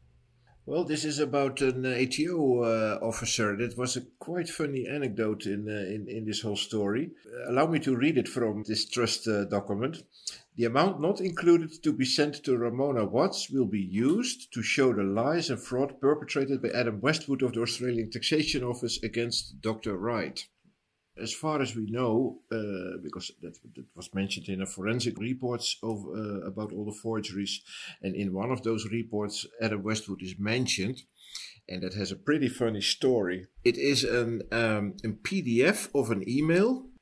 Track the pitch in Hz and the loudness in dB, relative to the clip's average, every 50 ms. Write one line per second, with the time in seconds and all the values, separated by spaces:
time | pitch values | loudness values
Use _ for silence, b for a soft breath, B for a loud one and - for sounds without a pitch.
0 | _ _ _ _ _ _ _ _ b b b b - 135 147 175 170 147 151 147 | _ _ _ _ _ _ _ _ b b b b -8 -4 -2 -2 0 0 -2 -2
1 | 151 151 139 147 147 127 143 143 139 135 131 - 139 131 127 127 127 131 123 120 | -2 0 0 0 0 2 2 2 2 2 2 2 2 2 2 2 0 0 2 2
2 | 131 127 - 151 156 180 180 160 143 131 120 120 117 113 113 110 110 107 101 - | 2 2 2 0 0 0 2 4 4 6 6 6 6 4 4 4 2 2 0 0
3 | - 113 110 - 117 - - - 107 104 98 104 120 120 120 120 127 123 - 127 | 0 -2 -2 -2 -2 -2 0 2 2 2 0 0 -2 -2 -2 -2 -2 -2 -2 -4
4 | - - - - - 160 175 180 165 - - - 151 143 135 131 110 - 135 147 | -6 -10 -14 -14 -10 -6 -4 -4 -4 -4 -4 -2 -2 -2 -2 -4 -4 -4 -4 -2
5 | 135 117 101 117 110 107 104 101 - 98 101 104 107 107 107 104 98 92 107 107 | -2 -2 0 0 0 0 0 -2 -2 -4 -2 -2 -4 -4 -4 -4 -4 -4 -4 -6
6 | 101 - 104 113 107 107 101 - - 107 101 - - - 113 104 101 98 107 131 | -6 -6 -6 -6 -4 -4 -4 -2 -2 -2 -2 -2 -4 -2 0 0 2 2 2 0
7 | 170 - - B B - 117 123 120 123 123 135 147 165 160 139 - 135 127 117 | -2 -4 -8 B B -16 -12 -8 -4 0 4 4 4 4 4 2 2 2 2 4
8 | 139 160 147 123 101 - - 123 117 107 101 107 107 110 110 - - - - 123 | 4 4 4 4 2 0 0 0 0 0 0 -2 -2 -2 -2 -2 -2 -2 0 0
9 | 117 110 - - - 113 104 101 98 80 104 98 - - 98 104 127 151 165 - | 2 2 0 0 0 0 2 2 2 2 0 0 0 0 -2 -2 -2 -2 -4 -6
10 | - _ B B B B B B B B B 113 117 113 120 143 175 196 180 139 | -12 _ B B B B B B B B B 0 0 2 4 4 4 4 2 2
11 | 147 185 208 - 185 185 170 - 165 175 170 165 160 160 - - - 156 - 131 | 0 0 0 0 -2 -2 -2 4 6 8 8 8 6 2 -6 -2 0 0 2 2
12 | 131 127 - 156 147 147 143 - - 139 123 117 120 113 120 131 139 147 127 113 | 2 2 4 4 2 2 0 -2 0 2 2 2 2 0 0 0 0 2 2 2
13 | 104 87 107 131 175 190 - - - - 135 135 117 95 107 101 92 90 95 107 | 2 2 4 4 2 2 0 -4 -4 0 2 2 2 2 0 -2 -2 0 2 2
14 | 123 143 180 226 254 - - - - - - 117 107 - - 143 135 127 110 104 | 4 4 4 2 2 -2 -4 -6 -8 -8 -6 -4 -2 0 4 4 4 4 4 2
15 | 98 95 98 113 123 147 165 170 - - 120 104 - - 127 127 139 139 - - | 2 2 2 2 2 2 2 0 0 -2 -4 -4 -4 -2 0 0 0 0 0 2
16 | 135 143 151 151 - - - 139 139 135 135 127 120 - - 123 117 117 107 98 | 2 2 2 2 0 -2 -2 0 0 0 0 0 -2 -2 0 0 0 0 0 0
17 | 120 151 156 - - 139 135 131 131 123 110 117 120 117 - - 123 123 120 117 | 2 2 2 2 0 -2 0 2 2 0 0 0 -2 -2 -2 -2 -2 -2 0 -2
18 | 110 104 - 113 - - 160 156 - - - 131 123 123 120 - 123 117 - - | -2 -4 -4 -4 0 2 2 2 2 2 0 -2 -2 -2 -4 -2 -4 -4 -4 -4
19 | - 110 - 117 120 120 - - - - - - - 110 110 110 - 107 98 90 | -6 -4 -2 -2 -2 -2 -2 -4 -4 -6 -8 -6 -4 -4 -4 -2 -4 -4 -4 -2
20 | 104 117 117 104 80 67 - - - - _ _ _ _ _ _ _ _ _ _ | -2 -2 0 -2 -2 -4 -6 -10 -12 -14 _ _ _ _ _ _ _ _ _ _
21 | _ _ - - 113 110 - - 156 156 151 139 135 113 113 113 107 101 117 123 | _ _ -14 -10 -8 -6 -6 -2 -2 0 0 0 0 0 -2 -4 -4 -2 -2 0
22 | 127 113 110 127 131 - - - - - 113 110 107 101 98 92 90 90 87 - | 2 4 4 4 2 2 -2 -6 -8 -6 -4 -4 -4 -4 -4 -4 -6 -6 -8 -8
23 | 82 - - 87 - - - - 85 85 - - - 57 - 65 64 - - 85 | -10 -10 -10 -10 -12 -12 -14 -14 -14 -14 -14 -16 -20 -20 -18 -18 -18 -18 -16 -18
24 | 85 - - 95 98 95 - 87 - 101 95 92 95 - - 95 95 110 117 123 | -12 -6 -4 -2 -2 -2 -4 -6 -6 -6 -4 -4 -4 -6 -6 -4 -2 -2 0 0
25 | 123 117 - - 110 123 131 127 127 120 120 117 - - - - - 113 110 101 | -2 -2 -4 -4 -4 -4 -4 -2 -2 -4 -2 -2 -4 -4 -6 -4 -4 -4 -4 -4
26 | 95 65 85 110 107 104 101 95 80 98 92 107 107 104 87 104 104 104 101 - | -6 -8 -8 -6 -6 -6 -6 -6 -8 -8 -8 -8 -8 -6 -6 -8 -8 -8 -8 -6
27 | - 113 110 104 - - 92 101 98 - - - B B B B B B B B | -4 -4 -4 -4 -4 -6 -6 -4 -4 -4 -6 -8 B B B B B B B B
28 | B 95 92 101 101 95 92 95 110 127 131 - - 113 113 104 110 101 113 117 | B -4 -4 -2 -2 -2 -2 -2 -2 -2 -2 -2 0 -2 -2 -2 -2 -4 -4 -4
29 | 113 - 107 104 104 101 - - - - - - 113 107 107 101 95 107 110 107 | -4 -2 -4 -4 -2 -2 -4 -6 -8 -10 -6 -2 -2 -2 0 -2 -2 -2 -2 -2
30 | - 101 95 - 98 92 92 95 101 107 117 127 127 - - 95 92 117 131 - | -4 -6 -8 -8 -8 -10 -6 -4 -2 0 0 0 0 0 0 0 -2 -2 -4 -6
31 | - _ _ B B B B B B B B B B - 92 92 92 92 95 104 | -12 _ _ B B B B B B B B B B -10 -8 -6 -6 -4 -4 -4
32 | 95 - 98 - - 143 151 160 - 139 - - 120 113 107 101 - - - - | -4 -4 -6 -4 0 0 2 2 2 0 0 0 0 0 0 0 0 0 0 2
33 | 143 131 123 110 95 87 92 92 92 - _ - - 120 117 - 135 143 139 120 | 4 4 4 4 2 0 -2 -4 -8 -12 _ 0 2 2 2 2 2 2 2 2
34 | 123 - 113 120 117 113 117 110 - - 113 117 117 110 107 104 101 98 - - | 2 2 2 2 0 0 -2 -4 -4 -2 0 2 2 2 2 2 0 -2 -4 -6
35 | - 110 104 - - - 190 190 139 123 113 120 135 185 214 - - - - 139 | -6 -6 -6 -6 -4 -2 -2 0 0 2 4 6 6 6 4 2 0 0 0 2
36 | 123 113 110 98 95 113 127 143 156 160 170 185 208 254 262 - - - - - | 2 2 0 0 0 0 0 2 4 6 6 6 6 4 2 0 -4 -12 -10 -2